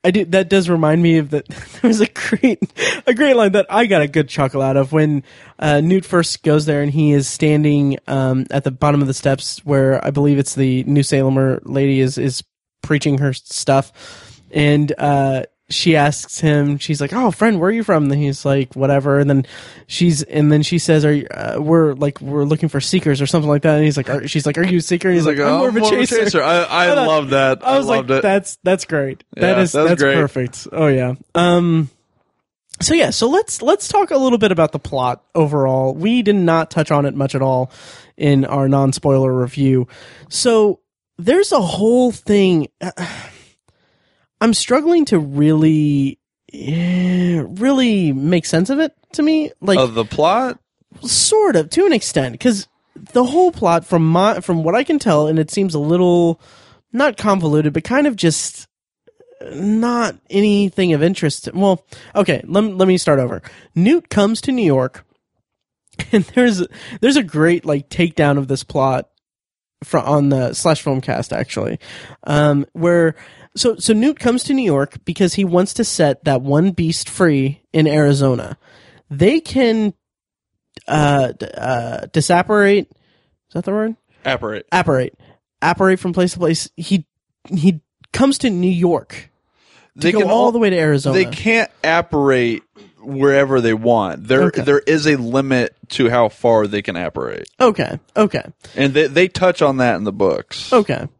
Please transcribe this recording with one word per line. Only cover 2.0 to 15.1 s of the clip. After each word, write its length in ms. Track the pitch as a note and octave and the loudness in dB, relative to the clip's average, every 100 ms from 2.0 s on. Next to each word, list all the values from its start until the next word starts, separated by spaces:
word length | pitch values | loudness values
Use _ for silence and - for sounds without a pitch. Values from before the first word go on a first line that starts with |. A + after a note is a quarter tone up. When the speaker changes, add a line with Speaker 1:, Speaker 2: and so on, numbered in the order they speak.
Speaker 1:
a 40 | A#3+ | 0
great, 500 | - - A3+ B3+ G#3+ - - - - - | -2 -6 0 0 0 -6 -4 -4 -2 -2
a 80 | |
great 220 | A#3 D4 B3 | 0 2 4
line 160 | G#3 | 4
that 120 | G3+ F#3+ | 2 0
I 160 | G3 A#3+ | 0 2
got 160 | F#3 | 2
a 60 | D3 | 2
good 200 | D#3 C#3 | -2 -2
chuckle 320 | - C3+ C#3 | -2 -2 -2
out 160 | C3+ C3+ | 0 0
of 160 | C3+ | 0
when, 300 | D#3 D3+ C#3+ - - - - | 0 0 -2 -6 -20 -20 -6
uh, 220 | D3+ D3 | 0 2
Newt 240 | D#3+ F#3+ | 2 0
first 380 | F3+ F3+ E3 - | 2 -2 -2 -4
goes 240 | D#3 D3+ D3+ | 0 0 0
there 160 | C#3+ | -2
and 100 | C#3+ | -2
he 200 | D3 D3+ | 0 2
is 140 | C#3+ C3 | 2 0
standing, 720 | - D#3 D3+ D3+ D3 C#3 C3+ - | -2 0 2 2 2 0 -2 -4
um, 380 | C3+ C3 C3 C3 | -2 0 -2 -2
at 140 | C3+ | -4
the 60 | C#3 | -4
bottom 300 | B2+ D3 D3 | -2 0 2
of 60 | C3+ | 0
the 60 | |
steps 500 | C3 C#3+ C3+ - - | -2 -2 -2 -6 -12
where 400 | D3 C#3 C3+ C3 | -2 0 2 0
I 60 | - | -2
believe 280 | C#3 D3 C#3 | 0 0 0
it's 160 | C3+ | -2
the 300 | - C3 B2+ | -2 0 0
New 180 | C3+ C#3+ | 0 0
Salemer 580 | C#3 C#3 C3+ C3+ C3+ C3 | 2 0 2 2 0 -2
lady 360 | - C#3 C#3 C3+ | -4 -2 0 2
is, 180 | C3 C3 | 0 -2
is 260 | C3+ B2 - _ _ _ | -6 -6 -14 _ _ _
preaching 360 | - D3+ D3+ C#3 | -4 -2 0 0
her 140 | C#3 | -2
stuff. 1080 | B2+ - - - C3+ - _ - - - - _ | -4 -10 -6 0 0 0 _ -20 -20 -20 -20 _
And, 420 | D3+ D3 D3 D3 - | 0 2 2 0 -2
uh, 460 | C#3+ | 0